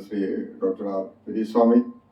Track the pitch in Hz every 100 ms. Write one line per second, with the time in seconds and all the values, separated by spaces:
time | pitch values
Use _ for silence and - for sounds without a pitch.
0 | - 104 95 - - - 95 95 101 95
1 | 95 - - - 220 - - 247 - -
2 | _